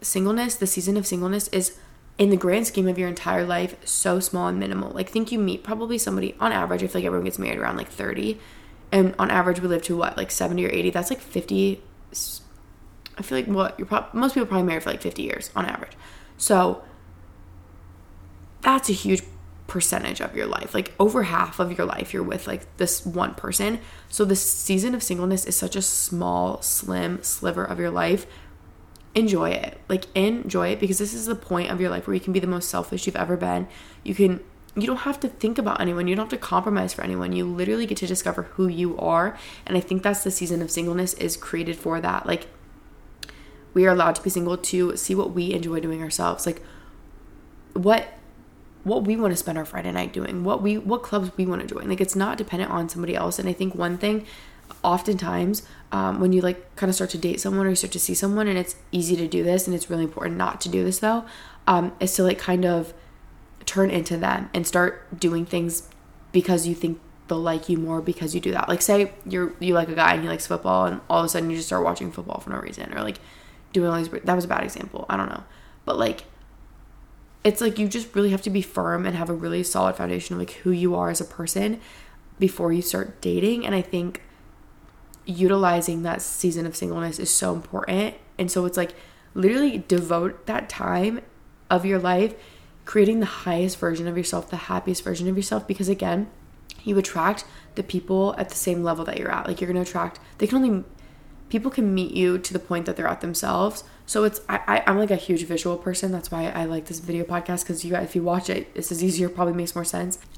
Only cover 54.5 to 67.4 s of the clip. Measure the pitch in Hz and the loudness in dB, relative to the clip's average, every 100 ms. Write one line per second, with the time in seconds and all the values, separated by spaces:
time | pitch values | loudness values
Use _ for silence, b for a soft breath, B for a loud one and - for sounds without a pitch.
54.5 | B B - - 180 214 190 175 180 175 | B B -4 2 2 2 0 0 0 0
55.5 | 208 B B - 196 - - 185 185 180 | 0 B B -6 -2 0 4 6 6 4
56.5 | 180 - - 190 185 185 165 175 - 196 | 0 -8 -2 0 0 -2 -2 -2 -2 0
57.5 | 196 190 185 185 175 - 175 196 208 214 | 2 2 2 0 -2 -2 0 2 2 2
58.5 | 185 180 - - 180 170 175 165 175 170 | 0 -2 -6 -4 -2 2 2 2 2 4
59.5 | 185 185 175 - 170 160 - 170 170 185 | 2 2 -2 -2 -2 -2 -2 -4 0 -2
60.5 | - 175 185 180 185 214 233 226 B B | -2 -2 0 2 2 2 0 -2 B B
61.5 | B - 175 180 - 185 - 185 - - | B 2 4 2 0 -2 2 2 2 0
62.5 | 180 180 170 165 - B B - - - | 2 4 2 0 -8 B B -20 -20 -20
63.5 | - - 190 196 180 160 165 180 - 190 | -14 -4 2 4 2 0 0 2 0 -2
64.5 | 180 165 180 180 - - 175 175 170 170 | -2 0 4 2 0 -10 0 2 2 0
65.5 | 175 170 165 - - - - - 180 180 | -2 -2 -4 -8 -16 -20 -20 0 2 4
66.5 | 175 170 165 165 160 - - - 165 | 4 2 0 -2 -4 -10 -20 -6 -2